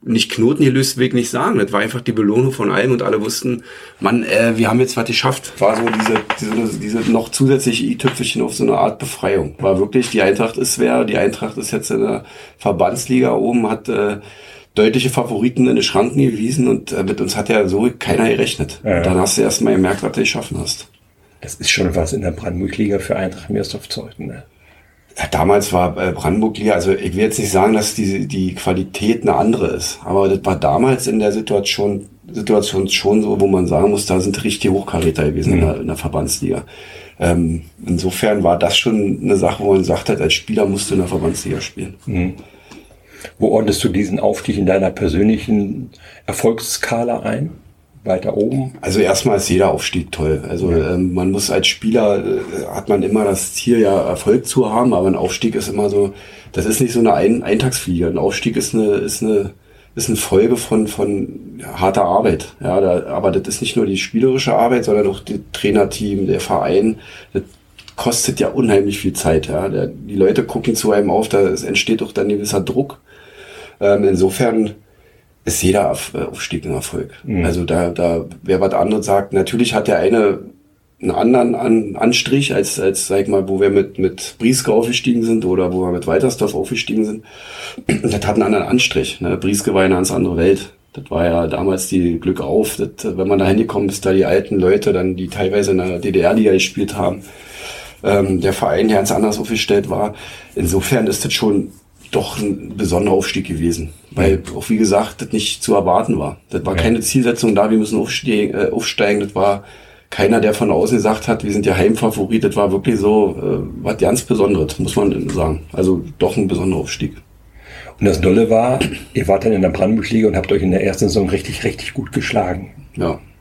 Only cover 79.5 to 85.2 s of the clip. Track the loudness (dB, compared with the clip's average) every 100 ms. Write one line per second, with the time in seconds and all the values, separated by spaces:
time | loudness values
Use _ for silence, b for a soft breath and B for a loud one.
79.5 | 0 0 0 0 2 4 4 2 0 -6
80.5 | -20 _ _ _ _ -4 0 4 4 4
81.5 | 0 2 2 2 0 0 0 2 0 2
82.5 | 0 -2 0 0 0 -2 0 2 0 0
83.5 | 2 4 4 0 0 -2 -2 -14 -2 0
84.5 | 2 2 2 2 -2 0 0